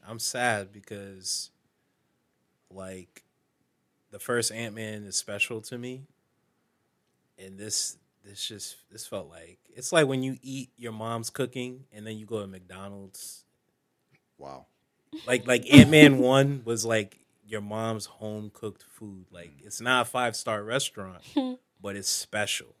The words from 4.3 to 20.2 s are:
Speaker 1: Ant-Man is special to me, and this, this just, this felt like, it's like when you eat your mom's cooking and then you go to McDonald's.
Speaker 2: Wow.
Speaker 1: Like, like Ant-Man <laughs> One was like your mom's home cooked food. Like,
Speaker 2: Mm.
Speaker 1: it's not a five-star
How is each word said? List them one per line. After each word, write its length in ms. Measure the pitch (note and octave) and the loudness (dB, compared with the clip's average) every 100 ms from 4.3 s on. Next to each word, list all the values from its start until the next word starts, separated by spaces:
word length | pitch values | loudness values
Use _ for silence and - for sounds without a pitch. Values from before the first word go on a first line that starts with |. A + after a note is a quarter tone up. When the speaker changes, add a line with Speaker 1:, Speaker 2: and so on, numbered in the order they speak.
| A#2+ A2 | -2 -2
Speaker 1:
Ant-Man 540 | A2 A#2 G#2+ G#2+ G#2+ | -6 -10 -8 -10 -10
is 120 | G#2 - | -8 -8
special 440 | - G2+ - A2+ | -6 -4 -4 -6
to 160 | G#2+ B2 | -10 -12
me, 240 | B2 B2+ C#3 _ _ _ _ _ _ _ _ _ _ _ _ _ | -10 -12 -16 _ _ _ _ _ _ _ _ _ _ _ _ _
and 180 | F#2+ F#2+ | -20 -14
this, 380 | G#2+ - - - _ _ | -8 -6 -6 -10 _ _
this 200 | G2 G2+ - | -20 -12 -12
just, 300 | G#2+ - - _ | -10 -14 -16 _
this 160 | G#2 - | -20 -10
felt 240 | G2+ E2+ | -10 -10
like, 280 | E2 E2 F2 _ | -18 -20 -20 _
it's 180 | A#2+ - | -12 0
like 160 | E3+ C#3+ | 4 4
when 140 | C3 | 2
you 120 | C3 B2+ | -4 -6
eat 280 | C3 C3+ B2+ _ | -10 -12 -12 _
your 160 | A#2+ | -12
mom's 380 | A2 A2 A#2 A2+ | -8 -6 -6 -6
cooking 540 | - B2+ B2+ B2 B2+ C3 | -6 -6 -4 -10 -12 -20
and 120 | G#2+ G#2+ | -16 -12
then 120 | A2 | -12
you 80 | G#2+ | -8
go 140 | A2+ | -8
to 60 | G2 | -8
McDonald's. 960 | F#2+ F2+ F#2 G2 G2+ G2 - - - _ _ _ _ _ _ _ _ _ _ | -14 -18 -16 -14 -16 -18 -18 -18 -18 _ _ _ _ _ _ _ _ _ _
Speaker 2:
Wow. 300 | C#2 C2+ - _ _ _ _ D#4 - | -18 -18 -20 _ _ _ _ -16 -2
Speaker 1:
Like, 200 | B2+ A#2+ | -2 2
like 260 | B2 B2 | 0 10
Ant-Man 460 | C#3 - D#3 D3+ C3+ | 12 12 12 10 10
<laughs> 0 | |
One 440 | B2+ C3+ C#3 C#3 | 6 6 4 0
was 200 | A#2 A#2 | -4 -4
like 360 | A2+ A2+ G#2 - _ _ G#2+ | 0 0 0 -10 _ _ -10
your 140 | A2 | -10
mom's 460 | G#2 G#2+ A2+ A2 G2+ | -6 -4 -4 -4 -8
home 440 | - G#2+ G#2+ G#2+ | -12 -10 -10 -12
cooked 300 | - G#2+ F#2+ | -12 -12 -12
food. 440 | - - G#2+ F#2+ F2+ | -20 -20 -18 -18 -20
Like, 200 | F2+ F2 | -20 -20
Speaker 2:
Mm. 160 | C#2+ G2 | -20 -16
Speaker 1:
it's 140 | - | -8
not 220 | A#2 B2+ | 2 2
a 20 | A#2 | 2
five-star 520 | B2+ | -2